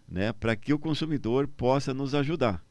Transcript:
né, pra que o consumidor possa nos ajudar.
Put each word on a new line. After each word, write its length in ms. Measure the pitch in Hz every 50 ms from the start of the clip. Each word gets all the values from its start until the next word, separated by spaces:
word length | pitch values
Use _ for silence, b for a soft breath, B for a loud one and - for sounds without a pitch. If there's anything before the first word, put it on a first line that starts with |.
| b
né, 280 | - 87 87 98 110 113
pra 240 | - - 113 113
que 160 | 110 - - 147
o 40 |
consumidor 680 | 143 147 160 151 - 156 156 156 131 - 110 120 135 143
possa 460 | 139 - - 117 123 131 143 131 143 131
nos 200 | 131 139 135 135
ajudar. 480 | 147 139 143 170 160 131 113 92 85 - _